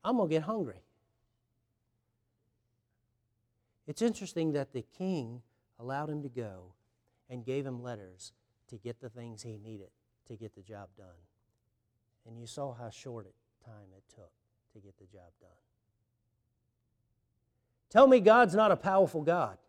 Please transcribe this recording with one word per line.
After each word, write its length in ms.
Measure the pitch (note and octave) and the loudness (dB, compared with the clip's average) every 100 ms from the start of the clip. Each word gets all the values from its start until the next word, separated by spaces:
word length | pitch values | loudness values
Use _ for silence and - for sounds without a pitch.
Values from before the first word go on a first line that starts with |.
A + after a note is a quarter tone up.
I'm 140 | - A#3+ | 0 0
gonna 120 | F3+ | 2
get 140 | D#3 | 0
hungry. 380 | D#3 A3 D3 F#2+ _ _ _ _ _ _ _ _ _ _ _ _ _ _ _ _ _ _ _ _ _ _ _ _ _ _ _ _ _ _ - | -2 -4 -6 -8 _ _ _ _ _ _ _ _ _ _ _ _ _ _ _ _ _ _ _ _ _ _ _ _ _ _ _ _ _ _ -14
It's 140 | D3 | -2
interesting 520 | A#3 A3 F#3 - D#3+ | -2 -2 -8 -2 -2
that 200 | C#3+ C3+ | -2 -4
the 100 | B2+ A2 - | -8 -12 -8
king 440 | F#3+ F3+ A#2 A#2+ - _ _ _ | -4 -4 -6 -12 -18 _ _ _
allowed 300 | A#2+ C3+ D3+ | -8 -8 -6
him 140 | D3+ | -8
to 60 | C#3+ | -10
go 440 | B2 A2+ F#2 F#2 - _ _ _ _ _ | -10 -12 -12 -20 -20 _ _ _ _ _
and 160 | B2+ A#2 | -16 -8
gave 200 | C3+ C3+ | -6 -6
him 180 | B2 | -10
letters 500 | B2 A2+ F#2+ F#2 - _ _ _ _ | -10 -12 -14 -20 -20 _ _ _ _
to 100 | A2+ | -16
get 220 | A#2+ B2 | -14 -14
the 100 | B2 | -16
things 340 | A#2 A#2 G#2+ | -16 -16 -16
he 140 | A#2+ G#2+ | -16 -16
needed 320 | G#2+ G#2+ F#2+ _ _ _ _ | -16 -18 -20 _ _ _ _
to 80 | G#2+ | -16
get 200 | A2 - | -16 -18
the 60 | |
job 280 | F#2+ G#2 F#2+ F#2+ | -20 -18 -18 -20
done. 100 | F#2+ F2 E2+ _ _ _ _ _ _ _ _ _ - | -20 -20 _ _ _ _ _ _ _ _ _ _ -20
And 140 | A2+ | -20
you 80 | A#2 | -16
saw 260 | - C#3 | -10 -10
how 160 | A#2+ A#2 | -10 -16
short 380 | - C3+ A#2 F#2+ | -16 -16 -16 -16
a 360 | _ _ _ | _ _ _
time 260 | - G#2+ G2 F#2+ | -20 -20 -20 -20
it 80 | _ | _
took 220 | - F2 _ _ _ _ | -20 -20 _ _ _ _
to 60 | A2 | -20
get 180 | G2 F#2+ | -20 -20
the 80 | F#2+ | -20
job 260 | G2 F2 _ | -20 -20 _
done. 100 | F2+ E2+ _ _ _ _ _ _ _ _ _ _ _ _ _ _ _ _ _ _ _ _ _ _ _ | -20 _ _ _ _ _ _ _ _ _ _ _ _ _ _ _ _ _ _ _ _ _ _ _ _
Tell 180 | G#3+ C4+ | 8 10
me 120 | B3+ | 10
God's 360 | G3 A3+ A3+ F#3 | 8 8 6 4
not 160 | G#3+ | 4
a 40 | F3 | 4
powerful 460 | G3 F#3+ F#3 D#3+ | 2 4 4 2
God. 380 | D3+ E3+ B2+ F#2+ | 0 0 0 -6